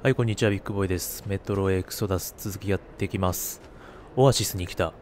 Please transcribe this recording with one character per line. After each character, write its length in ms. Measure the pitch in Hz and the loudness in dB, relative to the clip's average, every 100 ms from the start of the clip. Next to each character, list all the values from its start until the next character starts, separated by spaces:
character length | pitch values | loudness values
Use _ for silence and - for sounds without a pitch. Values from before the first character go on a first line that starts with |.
| 131 | 4
は 40 | |
い、 40 | |
こ 80 | 127 | 4
ん 40 | 117 | 2
に 100 | 104 | 4
ち 80 | |
は、 80 | 110 | 2
ビ 80 | 101 | 2
ッ 20 | |
グ 100 | - | -2
ボ 100 | 101 | 0
ー 20 | |
イ 40 | 95 | 2
で 120 | 90 | 0
す。 240 | - - - | -2 -8 -4
メ 100 | 98 | -4
ト 200 | - 98 | 0 0
ロ 120 | 95 | 2
エ 100 | 92 | 2
ク 100 | 92 | 0
ソ 140 | - 101 | -4 0
ダ 140 | 92 | 0
ス、 120 | - - | -2 -8
続 220 | 107 98 | -8 -6
き 80 | 98 | -2
や 60 | 92 | -2
っ 20 | |
て 280 | - - 98 | -2 -6 -4
い 20 | |
き 100 | 98 | 0
ま 140 | 92 | 0
す。 280 | 87 - - - - - - - | 0 -6 -10 -16 -18 -18 -18 -6
オ 140 | - 135 | 6 6
ア 40 | |
シ 120 | 120 | 6
ス 120 | 104 95 | 0 -2
に 120 | 87 | -6
来 80 | - | -2
た。 160 | 85 - | -2 -2